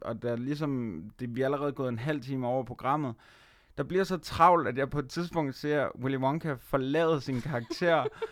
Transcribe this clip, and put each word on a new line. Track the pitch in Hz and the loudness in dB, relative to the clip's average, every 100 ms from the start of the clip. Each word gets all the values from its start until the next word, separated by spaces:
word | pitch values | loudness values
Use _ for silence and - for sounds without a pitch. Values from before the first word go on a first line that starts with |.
og | - 107 | -8 -4
der | 120 | -4
er | 117 | -2
ligesom, | 127 147 151 131 117 80 101 - | -4 -4 -2 -2 -4 -6 -10 -10
det, | 123 120 | -6 0
vi | |
er | 131 | 0
allerede | 143 143 | 0 -2
gået | 139 127 | -2 -4
en | 113 | -2
halv | 139 151 | -2 -4
time | 127 135 123 | -4 -4 0
over | 131 | 0
programmet. | 113 - 127 147 139 107 - - - - _ - | -2 -4 -2 0 -2 -6 -14 -20 -20 -20 _ -6
Der | |
bliver | 139 180 | -2 0
så | 180 180 | 0 -2
travlt, | - - 170 170 123 | -2 6 8 8 4
at | 127 | 0
jeg | 131 | -2
på | 143 | -2
et | 127 | -4
tidspunkt | 165 175 170 143 131 | -4 -4 -2 -2 -2
ser | 147 147 127 - | -2 0 0 -2
Willy | 131 135 | -2 0
Wonka | 131 156 160 131 | 0 0 -2 -6
forlade | - 139 131 151 165 156 | -2 0 2 2 4 2
sin | 123 127 | 0 -4
karakter | 139 127 120 - 175 160 427 - 440 | -2 -4 -4 0 4 4 2 -4 -8